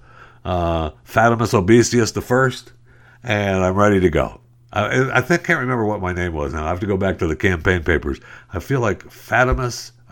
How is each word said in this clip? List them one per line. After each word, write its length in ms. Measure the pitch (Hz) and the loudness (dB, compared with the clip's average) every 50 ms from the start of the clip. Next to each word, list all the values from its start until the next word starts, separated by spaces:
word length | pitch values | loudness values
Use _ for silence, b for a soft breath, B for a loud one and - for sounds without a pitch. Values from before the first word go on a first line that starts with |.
| B B B B B B B B B | B B B B B B B B B
uh, 460 | 90 90 90 87 85 82 82 80 76 - _ _ | -4 -2 -2 -2 -2 -2 -2 -4 -6 -8 _ _
Fatimus 500 | - - 110 113 117 117 110 117 - - | -4 0 2 4 4 4 2 0 0 0
Obesius 600 | 110 90 92 113 120 110 - - 120 113 101 - | 2 4 6 6 6 6 4 2 0 0 0 -2
the 80 | 101 | -4
first, 520 | - - 123 127 131 131 127 - - - - - _ b b b b b b b b | -4 0 0 2 2 0 -2 -6 -12 -20 -20 -20 _ b b b b b b b b
and 400 | 123 107 104 101 98 95 95 92 | -4 -2 -2 0 0 0 0 0
I'm 120 | 92 92 | 0 2
ready 240 | 101 101 104 104 95 | 4 4 4 4 4
to 100 | 90 87 | 4 2
go. 300 | 80 78 64 55 - - _ _ _ _ _ _ - | 2 0 -2 -2 -6 -14 _ _ _ _ _ _ -6
I, 440 | 101 107 - 127 127 131 131 - 123 | -4 -2 0 0 0 0 0 0 0
I 40 | |
think, 220 | 113 - 175 170 - | 0 0 0 -2 0
can't 160 | - 170 151 | -2 -2 -2
remember 260 | 127 127 127 117 107 | -2 -2 -2 -2 -2
what 160 | 104 107 95 | -2 -2 -4
my 120 | 92 90 87 | -4 -4 -4
name 200 | 87 90 90 80 | -2 -4 -4 -4
was 200 | 76 73 69 71 | -4 -4 -4 -4
now. 120 | 78 76 | -4 -4
I 40 | 80 | -4
have 100 | 90 90 | -4 -4
to 40 | 104 | -2
go 120 | 98 101 90 | -2 -2 0
back 200 | 98 95 90 - | 0 -2 -2 0
to 80 | 92 82 | -2 -2
the 80 | 78 | -2
campaign 480 | - - 98 90 82 - 98 92 87 80 | 0 0 0 0 0 2 2 0 2 2
papers. 360 | 92 82 71 - 73 67 - B B B B B B - | 0 0 0 0 -4 -8 -8 B B B B B B -10
I 60 | 92 | -8
feel 200 | - - 139 131 | -4 -2 -2 0
like 240 | 120 104 95 - - - | 0 -2 -2 -4 -8 -16
Fatimus, 840 | - - - - - 117 127 127 131 131 127 123 117 - - - - _ _ - | -20 -20 -6 -2 2 2 2 2 0 0 -2 -4 -6 -8 -12 -16 -20 _ _ -14